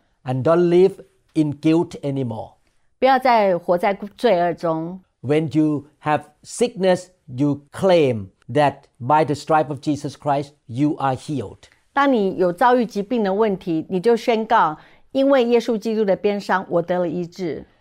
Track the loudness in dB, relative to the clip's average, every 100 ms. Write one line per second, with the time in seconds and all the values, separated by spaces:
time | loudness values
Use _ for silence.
0 | _ _ -6 -2 2 2 4 4 4 2
1 | -20 _ _ -2 -2 0 0 2 0 -6
2 | -6 -4 -6 -8 -14 _ _ _ _ -2
3 | 2 2 2 2 2 0 0 0 0 -4
4 | -10 -2 0 2 0 -2 -4 -4 -6 -12
5 | _ _ -2 -2 0 0 0 -2 -8 _
6 | -4 -4 -4 _ -14 -4 -4 0 0 0
7 | -4 _ -14 -2 -2 -2 _ -4 2 4
8 | 2 0 -8 _ -6 0 0 0 _ -12
9 | 0 0 0 -4 0 0 0 -6 -4 -4
10 | -6 -8 -4 -4 -4 _ -12 -2 -2 0
11 | -4 -4 -6 -8 -8 -14 -20 _ _ 0
12 | 2 2 0 0 -2 2 2 2 0 -6
13 | -4 -2 0 0 0 -2 -4 -6 -4 -2
14 | 0 0 0 -2 2 2 2 -2 -16 _
15 | _ -2 2 2 4 2 0 -4 -2 -2
16 | 0 0 0 -4 -2 -4 0 -4 -2 -2
17 | -2 -4 -8 -8 -8 -8 -12 _